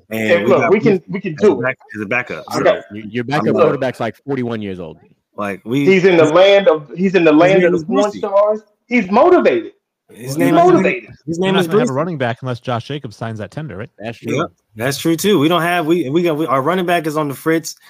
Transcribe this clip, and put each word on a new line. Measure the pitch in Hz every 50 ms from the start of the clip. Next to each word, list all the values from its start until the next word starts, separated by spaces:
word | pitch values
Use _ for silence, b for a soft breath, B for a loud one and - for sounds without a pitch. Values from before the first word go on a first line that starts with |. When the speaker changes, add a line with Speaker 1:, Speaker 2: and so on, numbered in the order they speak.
| _ -
Speaker 1:
And | 110 110 110 110
Speaker 2:
Hey, | 107 101 104
Speaker 1:
we | 117
Speaker 2:
look, | 180 151
Speaker 1:
got | 123 113 190
Speaker 2:
we | 220
can, | - 233 196
Speaker 1:
Bruce | 180 - -
Speaker 2:
we | 175 202
can | - 196 156
Speaker 1:
as | 143 208
Speaker 2:
do | 208 156
Speaker 1:
a | 127
Speaker 2:
it. | 127
Speaker 1:
back-, | 131 127 - _ - -
as | 104 107
a |
backup. | 98 120 123 120 - 92 78 78 -
Speaker 2:
I | - 151
Speaker 1:
So, | -
Speaker 2:
got | - - 87 - - 104
Speaker 3:
Your, | 107 110
your | 104 104 120 120
backup | 117 139 151 160 160
Speaker 1:
I'm | 127
Speaker 2:
Look. | - 165
Speaker 3:
quarterback's, | 151 147 139 131 127 120 -
like, | 127 113 - _ _
forty-one | 135 139 127 123 117 117 110 104
years | 98 95 90
old. | 87 80 78 82 _ _ _ _ _ _ _
Speaker 1:
like, | - 104 101 98 90 -
we | 110 123 143 143
Speaker 2:
He's | 185 196 185 170
in | 190 180
the | 165 156
Speaker 1:
his, | 147 151
Speaker 2:
land | 175 190 196 202 196 196 180
of, | 156 156 151 - -
he's | 170 185 196 180
in | 185 170
the | 160 147
Speaker 1:
his | 151
Speaker 2:
land | 170 185 190 190 180
Speaker 1:
name | 170
Speaker 2:
of | 180
Speaker 1:
is | 175 156
Speaker 2:
the |
porn | 156 - 196 202
Speaker 1:
Brucey. | 208 202 202
Speaker 2:
stars. | 220 208 196 202 208 208 214 214 - _ _ _ _
He's | - 233 247 202 185
motivated. | 202 233 302 359 370 330 233 185 131 117 107 101 - _ _ _ _ _ _ _
Speaker 1:
His | - - 123 131 139
Speaker 2:
He's | 156
Speaker 1:
name | 175 175 160
is | 170 170
Speaker 2:
motivated. | 180 - 311 190 180 185 - -
Speaker 4:
You're | - - - _
Speaker 1:
His | 147 165 165
name | 185 190 190
Speaker 4:
not | 190
Speaker 1:
is | 180 165
Speaker 4:
gonna | 165 214
have | 247 240
a | 127
Speaker 1:
Brucey. |
Speaker 4:
running | 135 160 185 175 135
back | 127 117 113 - -
unless | 127 123 117
Josh | - - 120 113 -
Jacobs | - 139 139 - 120 101
signs | - 120 113 113 104
that | 104 -
tender, | - 143 160 151 85 92
right? | 107 - _ -
Speaker 3:
That's | 101 113 117 -
true. | - 117 -
Speaker 1:
Yep, | 139 170 - _ _ _ _ -
that's | 107 113 135 139 -
true | - 165 165
too. | 160 - 196 214 160
We | 139 160
don't | 170 170 160
have, | 170 175 175 165
we, | 147 175 180 143 127
we | 143 175 175
got, | 170 151
we, | 143 165
our | - 127 135
running | 131 151 180 190 180
back | 170 175 175 151
is | 160 147
on | 156 151 143
the | 135
fritz. | - - 160 160 165 160 - - _ b b